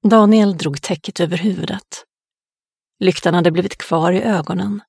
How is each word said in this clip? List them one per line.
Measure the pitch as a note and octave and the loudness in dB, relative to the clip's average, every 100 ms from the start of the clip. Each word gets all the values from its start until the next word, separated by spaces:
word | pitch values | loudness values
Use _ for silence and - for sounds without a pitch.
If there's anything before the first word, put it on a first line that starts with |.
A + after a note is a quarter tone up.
| A3 | 4
Daniel | A3 G#3 A3 G#3 E3+ | 6 6 6 4 0
drog | D#3 C#3+ | -6 -6
täcket | - E3+ - - | -6 -8 -8 -6
över | E3+ F3 | -4 -2
huvudet. | G#3 F3+ E3 F#3+ _ - - _ _ _ _ _ _ _ _ _ | -2 -4 -6 -8 _ -20 -20 _ _ _ _ _ _ _ _ _
Lyktan | F#3 F3+ F3 | 0 0 0
hade | F3 E3+ | 2 2
blivit | E3 F#3+ - | 0 -4 -8
kvar | - E3 E3+ | -4 0 2
i | F#3 | 0
ögonen. | A#3 F#3+ D3 F3+ G3 G#3 | 0 -2 -2 -4 -4 -8